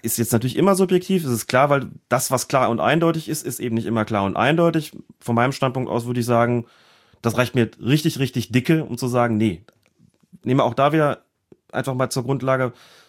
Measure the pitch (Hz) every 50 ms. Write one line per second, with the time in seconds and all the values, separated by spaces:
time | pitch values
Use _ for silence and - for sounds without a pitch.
0 | - 113 - - 113 - - 113 117 131 - - 156 196 196 180 190 180 185 180
1 | 180 - 190 185 165 135 120 107 - - - 127 139 143 143 139 123 - - -
2 | - _ 120 131 - - 135 123 - - - 135 127 104 117 104 73 110 143 170
3 | 170 165 165 160 160 107 151 151 - - 120 - - 120 113 113 113 87 113 113
4 | 107 - 110 101 98 98 - - 107 135 156 165 170 170 160 160 151 - - -
5 | - - _ _ - - 117 117 120 135 139 - 135 131 123 131 123 - 92 120
6 | 117 120 123 123 117 120 120 117 120 120 120 120 117 - _ _ _ _ _ _
7 | _ _ _ _ - 117 107 120 123 120 - 127 113 107 - - - 113 139 151
8 | - 165 - 127 135 120 - 127 117 - 107 127 - - 165 160 147 - 123 120
9 | 131 123 120 123 120 120 113 107 113 107 87 90 - _ _ _ _ _ _ _
10 | _ _ _ _ _ _ - - - 117 127 139 120 117 117 135 135 147 151 160
11 | 151 143 120 - _ _ _ _ _ _ - _ _ _ - 131 123 135 131 127
12 | 131 123 - 135 117 120 139 131 127 131 131 131 131 123 120 - - - - -
13 | _